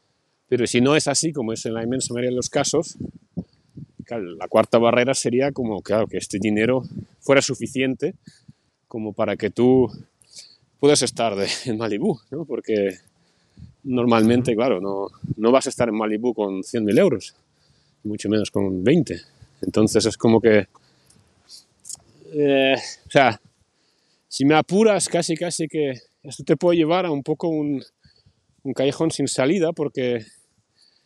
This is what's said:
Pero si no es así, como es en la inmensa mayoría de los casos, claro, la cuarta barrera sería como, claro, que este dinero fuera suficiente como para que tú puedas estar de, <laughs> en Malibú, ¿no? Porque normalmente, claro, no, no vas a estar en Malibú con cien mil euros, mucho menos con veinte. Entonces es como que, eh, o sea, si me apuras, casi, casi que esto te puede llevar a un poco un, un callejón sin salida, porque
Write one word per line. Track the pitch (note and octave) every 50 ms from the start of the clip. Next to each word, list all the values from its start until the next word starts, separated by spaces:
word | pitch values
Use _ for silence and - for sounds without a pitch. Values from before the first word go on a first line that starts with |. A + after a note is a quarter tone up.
| _ _ _ _ _ _ _ _ _ _
Pero | B2+ A#2+ A#2
si | - - A#2+
no | B2 C#3 D3+
es | D#3 -
así, | D3 C3+ - D#3+ E3+
como | D3+ D3 A2 A2 A2+
es | - -
en | A#2+ A2+
la | A2+ A2+
inmensa | A#2 B2+ C3 A#2+ - A#2
mayoría | A#2+ B2 B2
de | B2
los | B2 A#2 -
casos, | - C#3+ C#3 - - D3+ E3+ - - - - - - - _ _ _ - - - _ _ _ _ _ - - - _ - -
claro, | - A#2+ A2+ F#2+ F2 E2+
la | E2 F2+ -
cuarta | - A2 A2 - -
barrera | A#2 A#2 A#2 A#2+ A#2+ B2 C3 C3
sería | - - B2 A#2+ B2 C3+ D3 -
como, | - B2 A2 G#2 F2+
claro, | - - G2+ A2 A2
que | F2+ F#2
este | F#2 - - - G2
dinero | G2 G#2+ G#2 G#2 A2 A#2+ B2+ C3 - - - - - - _ _
fuera | - - C#3 C#3
suficiente | - - B2 - A#2+ - - B2+ C3 C3 B2+ - C#3+ D#3+ - _ _ - - _ _ - - _ _ _ _ _ _ _
como | - A2+ A2 G#2 G2
para | - A2 G#2 G2+
que | - A2 G2
tú | - - B2 B2+ C3 C3 B2 G#2+ - - - _ _ _ _ _ - - - - _ _ _ _ _ _
puedas | C#3+ C#3+ D3 -
estar | C3 A#2+ - - A#2 A2 G2+
de, | G2 G2 F2+ -
<laughs> | - -
en | C3 A2
Malibú, | G#2+ A#2 G#2+ G2+ G#2 D#3+ A3 D#3 - _ _
¿no? | C3 D#3+ D#3+
Porque | C#3+ A#2+ A2+ - A2+ A2 G#2 G2 G2 F#2 - _ _ _ _ _ _ _ _ _ _ _ - - - _ _ -
normalmente, | C3+ B2+ B2 A#2+ B2 A2+ A2+ A2 A2+ A#2+ B2+ B2 B2+ A2+
claro, | G#2 B2 C3+ G#2+ F2+
no, | F#2+ G2 G2 G2 G2 F#2 - _ - - -
no | G#2+ G#2+ A#2
vas | B2+ C3 -
a | C3+
estar | - - B2
en | A#2 G#2
Malibú | A2 A2 G#2+ G#2+ G#2+ A#2 B2 A2
con | A2 G#2 G2 F#2+ F#2+ F#2
cien | - - A#2 G#2+
mil | G2+ G#2
euros, | D3+ G3+ F3+ B2 F#2+ - - - _ _ _ _ _ _ _ _ _ _ _ _ _ -
mucho | G#2 G#2+ G2+ -
menos | G2+ G#2+ G#2+ G2 -
con | - G#2 G2 F#2+ F#2+ F#2 F2+
veinte. | A#2+ E3 F3 C#3 - F2 F2 - _ _ _ - _ _ _
Entonces | - F#2 - G#2+ A2 G#2+ - A2 G2
es | A2+ -
como | - - A#2 A2+ A2
que, | A2+ A2+ G#2+ G#2 F#2+ - _ _ _ _ _ _ _ _ _ _ _ _ _ _ _ - - - - _ _ _ _ - - - _ _ _ _ - - D#3+
eh, | D3 D3 C#3 C#3 C3+ C3+ C3+ C3+ - - - - - _
o | -
sea, | - C#3+ C3+ B2 G#2+ - _ _ _ _ _ _ _ _ _ _ _ _ _ _ _ _ _
si | _ - - C3+
me | C#3+ D#3
apuras, | D#3 D3 - F3 G3+ A3+ G#3+ G3+ F3+ -
casi, | - - E3+ E3 - E3
casi | - F3 E3+ - - D#3+
que | D3 - D#3 D3 C3+ B2+ - - _ _ _ -
esto | C#3 A#2+ - C#3+
te | - E3
puede | - F3+ F3 F3
llevar | E3+ D#3 D3+ F3 F#3 F3+
a | E3+
un | D3 C#3+
poco | B2 D3+ D#3 - - E3+
un, | D#3+ D3+ D3 D3 C#3+ B2+ - - _ _ _ _ _ _ _ _ _ _ _ _ _ _ -
un | C3+ B2
callejón | - C3+ C#3+ C3 - E3 E3
sin | - - C#3
salida, | B2 - - C3 C#3+ F#3 G3 D#3+ D#3+ E3+
porque | - D3 C3 - C#3 B2+ B2 A#2+ A#2 G#2+ - _ _ _ _ _ _ _ _ _ _ _ _ _ _ _